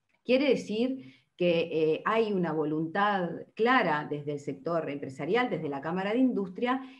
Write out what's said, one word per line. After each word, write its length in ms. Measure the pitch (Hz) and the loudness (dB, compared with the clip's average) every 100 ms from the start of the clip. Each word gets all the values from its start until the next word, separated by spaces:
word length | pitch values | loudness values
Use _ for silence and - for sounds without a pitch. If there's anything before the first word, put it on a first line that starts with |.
| _ _ | _ _
Quiere 240 | - 254 285 | 2 4 4
decir 720 | 196 - 214 254 262 - - _ - | 2 0 0 0 -2 -10 -20 _ 0
que, 320 | 175 170 165 | 2 4 2
eh, 320 | 156 156 156 | 2 2 2
hay 280 | 185 226 214 | 0 0 2
una 200 | 196 170 | 2 0
voluntad 800 | 156 151 156 160 190 208 196 170 - - | 0 0 -2 -2 0 2 2 -2 -6 -10
clara 520 | - 226 262 190 151 147 | 0 2 4 2 0 -2
desde 240 | 147 147 | -6 -4
el 80 | 147 | -6
sector 480 | 147 135 165 170 151 | -6 -8 -4 -2 -2
empresarial, 600 | 143 135 131 143 226 247 | -6 -8 -6 -2 0 0
desde 180 | 175 151 | -2 -4
la 140 | 139 | -4
Cámara 300 | 151 180 202 | -4 -2 0
de 60 | 233 | 2
Industria, 640 | 262 196 185 - 247 262 - - | 2 2 -4 -2 -2 -2 -4 -16